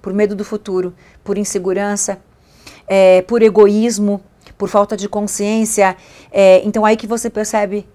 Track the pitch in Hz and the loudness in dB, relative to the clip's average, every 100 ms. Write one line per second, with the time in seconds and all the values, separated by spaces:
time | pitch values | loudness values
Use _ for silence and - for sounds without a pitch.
0 | - 196 208 202 208 208 208 185 185 180 | -6 -2 -2 -2 -8 -10 -6 -6 -6 -10
1 | _ _ - 196 208 247 180 190 202 202 | _ _ -8 -6 -4 -4 -4 -4 -4 -4
2 | - 190 _ _ _ _ - - - 190 | -6 -8 _ _ _ _ -20 -20 -2 4
3 | 190 185 185 233 220 196 202 208 233 202 | 6 4 2 2 2 6 4 4 -2 -2
4 | 202 202 _ _ _ _ 190 208 202 208 | -4 -4 _ _ _ _ -2 0 0 -4
5 | 202 208 208 - 208 220 220 214 190 185 | -8 -6 -8 -6 -4 -2 -2 0 0 0
6 | _ - - - 190 185 196 208 214 220 | _ -20 -8 2 6 6 4 0 0 0
7 | 214 226 233 214 214 220 208 208 202 | -2 -6 -6 -6 -4 -4 -4 -6 -10